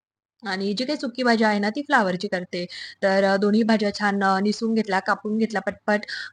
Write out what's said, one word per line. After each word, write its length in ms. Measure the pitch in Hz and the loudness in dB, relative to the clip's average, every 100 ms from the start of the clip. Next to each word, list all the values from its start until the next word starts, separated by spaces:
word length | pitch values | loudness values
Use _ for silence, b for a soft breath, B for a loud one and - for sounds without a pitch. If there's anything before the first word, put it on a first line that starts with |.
| _ _ _ _ 202 | _ _ _ _ -8
आणि 260 | 190 196 | -4 -4
जी 120 | 202 254 | -4 -4
काही 140 | 302 | -4
सुकी 240 | 269 247 | -6 -2
भाजी 200 | 247 220 | 2 4
आहे 160 | 220 208 | 4 2
ना, 100 | 202 | 0
ती 120 | 247 | -4
फ्लावरची 460 | 285 269 190 180 202 | 0 2 2 -2 -4
करते. 380 | 180 180 180 180 B B B | -6 -6 -8 -10 B B B
तर, 200 | 196 190 | 0 4
अ, 140 | 196 196 | 4 4
दोन्ही 260 | 208 214 | 4 4
भाज्या 300 | 220 220 208 | 4 2 0
छान, 300 | 202 208 202 | -2 -2 0
अ, 160 | 196 190 | 2 2
निसून 340 | 208 208 226 | 2 0 0
घेतल्या, 260 | 220 208 190 | 0 0 0
कापून 380 | 202 196 214 220 | 0 -2 -2 -2
घेतल्या 240 | 220 202 | 0 -2
पटपट 380 | 202 196 - 208 - B B | -4 -6 0 0 -2 B B